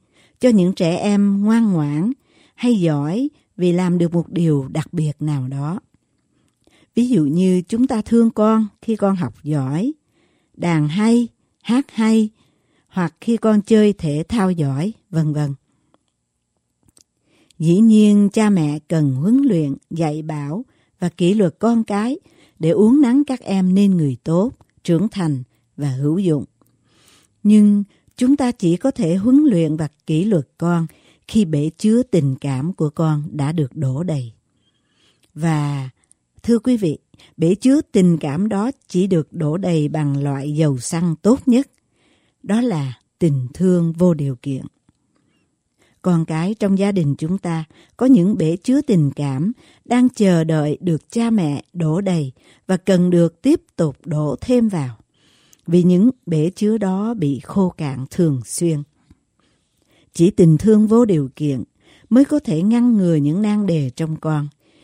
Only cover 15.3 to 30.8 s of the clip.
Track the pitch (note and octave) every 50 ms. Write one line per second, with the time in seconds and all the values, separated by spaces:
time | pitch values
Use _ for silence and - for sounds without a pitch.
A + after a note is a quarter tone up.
15.3 | D3 D3+ D3 C#3 C#3 - _ _ _ _ _ _ _ _ _ _ _ _ _ _
16.3 | _ _ _ _ _ _ _ _ _ _ _ _ _ _ _ _ _ _ _ _
17.3 | _ _ _ _ _ - D#3 E3 E3+ G3 A3+ A3+ G#3+ G#3+ G#3+ G#3 G#3 G#3 G3+ F#3+
18.3 | - A3 G#3+ G#3 G3+ F3 D#3 D3 D3 D#3 - - E3+ D#3+ D3+ C#3 B2+ C3 D#3 G#3
19.3 | A#3+ C4+ C#4+ C4 G3 E3 D3+ C#3 C#3 - _ - F3 D#3+ D#3+ D3+ D3+ D#3 D#3 D#3
20.3 | D#3 D3 C#3+ C#3+ D#3+ A3 C4 _ _ _ _ _ _ - F3+ E3+ - - F3 E3+
21.3 | G#3 A3 G3 D#3+ - - G#3+ A#3 A#3 A3+ A3+ - G3+ G3+ G#3+ B3 C#4+ F#4 _ _
22.3 | _ _ _ _ _ - D#3 D#3+ E3+ - G#3+ A3 C4 D4+ C#4+ A#3 B3 C#4+ D4 -
23.3 | B3+ A#3+ - - G3 F#3+ F#3 F#3 F#3 G3 G3+ G3 F#3 E3+ D3+ C#3 B2 - - D#3
24.3 | E3 F3 G3+ B3+ - _ _ _ _ _ - - E3+ E3 G3 A3 - G3+ E3+ D#3
25.3 | C#3 B2+ B2+ - _ _ _ _ _ - D3 C#3+ C3 C3 C#3+ D3 D#3+ G3 G3 E3+
26.3 | D3+ C3+ G2 - _ _ _ _ _ _ _ _ _ _ _ _ _ _ _ _
27.3 | _ _ - G#3 G#3+ G#3+ G#3 G#3 G3+ G3+ G3+ - _ _ _ _ _ - B3+ B3+
28.3 | C#4+ - C4 A#3+ A#3+ - G3 E3 E3+ F3 - C4+ - - G3 D#3+ F3 F#3+ G3 B3
29.3 | B3+ D4 D4+ C#4+ G#3 E3+ D#3+ D3+ D#3 D#3+ D#3 C#3 _ _ _ - D#3 D#3 F#3+ A3+
30.3 | G3+ D#3 C3 - _ - E3 E3+ F3 E3+